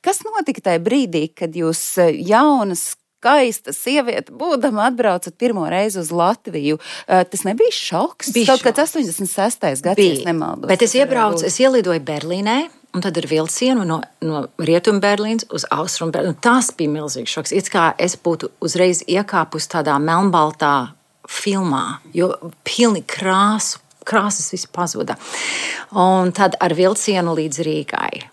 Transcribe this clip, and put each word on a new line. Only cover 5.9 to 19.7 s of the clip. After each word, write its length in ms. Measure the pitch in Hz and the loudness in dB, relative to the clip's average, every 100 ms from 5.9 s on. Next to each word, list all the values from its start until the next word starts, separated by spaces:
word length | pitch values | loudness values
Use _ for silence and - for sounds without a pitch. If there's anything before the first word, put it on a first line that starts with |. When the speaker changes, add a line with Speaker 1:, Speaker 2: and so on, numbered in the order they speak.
| 190 | -2
Speaker 1:
uz 120 | 160 | -4
Latviju? 680 | 170 175 233 - 165 143 151 - - - | 2 2 2 -4 -4 -2 -2 -4 -16 2
Eh, 160 | 185 | 2
tas 180 | 208 196 | 2 -2
nebija 260 | 294 226 523 | -4 2 2
šoks? 600 | - - 170 285 - - | 2 -4 -2 -4 -4 -4
Speaker 2:
Bija 140 | 240 220 | 0 4
Speaker 1:
Kaut 160 | 262 | 4
kāds 140 | 254 226 | 2 0
Speaker 2:
šoks. 180 | 320 330 | 0 0
Speaker 1:
astoņdesmit 320 | 226 160 190 | -4 -4 -6
sestais 520 | - 202 - 170 135 | -2 -2 0 -2 -2
gads, 160 | 175 202 | -2 4
ja 140 | 190 | 4
es 60 | 139 | 2
Speaker 2:
Bija. 140 | 170 | -2
Speaker 1:
nemaldos, 360 | 165 - - - | -2 -4 -6 -2
Speaker 2:
Bet 140 | 190 | 2
es 100 | 233 | 2
Speaker 1:
tas 80 | 254 | 4
varēja 60 | 277 | 2
Speaker 2:
iebraucu, 360 | 254 214 170 | 4 2 2
Speaker 1:
būt. 20 | 160 | -2
Speaker 2:
es 120 | - | 2
ielidoju 420 | 262 254 180 165 | 4 4 2 -2
Berlīnē, 680 | 143 147 151 180 208 240 330 _ _ | -2 -6 -4 -4 0 -2 -2 _ _
un 80 | 180 | -6
tad 140 | 190 165 | -4 -4
ar 80 | 160 | 0
vilcienu 580 | 156 160 - 254 254 | 0 0 0 2 2
no, 160 | 185 160 - _ | 0 -4 -6 _
no 240 | 165 151 135 - | -4 -4 -6 -6
Rietumberlīnas 920 | 160 170 196 202 202 202 214 226 - | 2 2 4 2 2 0 0 -4 -4
uz 140 | - - | -10 -4
Austrumberlīnu. 680 | - 165 - 165 151 156 - | -4 -4 -4 -4 -2 -4 0
Tas 300 | 240 254 240 | 2 2 2
bija 180 | - 156 | -2 -2
milzīgs 420 | 151 151 131 - | -2 -4 -8 -6
šoks. 180 | - 147 | -6 -2
It 180 | 180 185 | -4 0
kā 220 | 196 165 - | 2 2 2
es 180 | 180 - | -2 -2
būtu 360 | 175 160 - _ | -2 -2 -6 _
uzreiz 420 | 165 180 185 175 | -4 2 2 2
iekāpus 640 | - 180 202 190 156 156 | -2 -2 0 -2 -2 -4
tādā 280 | - | -6